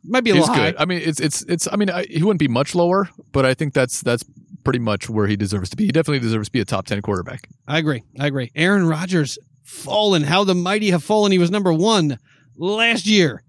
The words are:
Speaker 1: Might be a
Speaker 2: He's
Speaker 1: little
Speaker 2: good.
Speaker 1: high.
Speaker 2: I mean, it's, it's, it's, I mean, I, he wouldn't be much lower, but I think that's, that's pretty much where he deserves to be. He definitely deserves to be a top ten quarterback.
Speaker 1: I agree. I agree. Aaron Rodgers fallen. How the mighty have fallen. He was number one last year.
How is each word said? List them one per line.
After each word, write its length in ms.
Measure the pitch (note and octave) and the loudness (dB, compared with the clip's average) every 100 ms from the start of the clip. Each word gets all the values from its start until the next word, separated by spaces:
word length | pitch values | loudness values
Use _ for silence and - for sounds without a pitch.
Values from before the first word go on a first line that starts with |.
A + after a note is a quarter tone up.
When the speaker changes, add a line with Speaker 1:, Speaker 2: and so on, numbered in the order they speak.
Speaker 1:
Might 200 | - B3+ | 0 0
be 60 | A#3 | 4
a 40 | |
Speaker 2:
He's 60 | F#3 D#3 | 4 4
Speaker 1:
little 80 | A#3 | 4
Speaker 2:
good. 180 | A#2 - | 0 0
Speaker 1:
high. 60 | |
Speaker 2:
I 20 | |
mean, 160 | D#3+ F3+ | -2 0
it's, 160 | D#3 D3+ | -2 -2
it's, 220 | D#3+ - | -2 -4
it's, 260 | - E3+ - | -4 -4 -2
I 60 | G#3 | -2
mean, 140 | G3+ | -2
I, 140 | F3+ | -2
he 180 | - D#3 | -4 0
wouldn't 160 | F#3 F#3+ | 0 2
be 80 | D3 | 2
much 260 | A#2 C#3 | 0 0
lower, 340 | F3 F3 F#3 F#3+ - - | 2 2 2 -2 -8 -6
but 160 | C#3 C3 | 0 2
I 80 | |
think 180 | B2+ D3+ | 2 -2
that's, 280 | C#3 B2+ - | 0 0 -2
that's 240 | C3 A#2+ - - - - | -2 -2 -4 -20 -20 -6
pretty 160 | - C3 | -2 -2
much 280 | A#2 G2+ - | -2 -4 -4
where 200 | A2 G2+ | -2 0
he 80 | G#2 | 0
deserves 340 | G2+ G2+ F#2 | -2 -4 -6
to 60 | - | -4
be. 80 | G#3 | 0
He 60 | |
definitely 260 | D#3 D#3 C#3+ | 0 0 -2
deserves 300 | A#2 A2 G#2 | -2 -2 -2
to 40 | |
be 80 | B2+ | -4
a 40 | |
top 220 | G#2 G2 F#2+ | -2 -4 -4
ten 160 | G#2 | -6
quarterback. 460 | G#2 G2 E2+ B2 - - - | -2 -4 -4 -14 -18 -12 -4
Speaker 1:
I 100 | D#3 | -2
agree. 240 | D#3 C3 - - | 0 -4 -8 -6
I 80 | C#3+ | -4
agree. 240 | C3+ A#2+ - | -4 -6 0
Aaron 320 | E3+ G3+ E3+ | 2 4 2
Rodgers 500 | D#3 F3+ F3+ C#3 - _ _ | -2 -2 -2 -2 -6 _ _
fallen. 600 | - - - G#3 G#3 F3+ | -18 -14 -4 0 2 2
How 180 | D3 F3 | 2 2
the 140 | G3+ F3+ | 2 0
mighty 340 | F3+ G#3 G#3+ | 0 -2 0
have 140 | F3 | 0
fallen. 260 | - G#3+ G#3 | 0 2 4
He 80 | F#3 | 4
was 140 | F3 | 2
number 200 | G#3 F#3+ | 0 0
one 460 | D#3+ G3 A3 D3+ B2 _ _ _ - | 2 2 2 2 -2 _ _ _ -10
last 500 | F3 G#3+ A#3 A3+ F3+ | -6 0 0 0 2
year. 380 | G#3+ D#3+ G#2+ | 4 4 0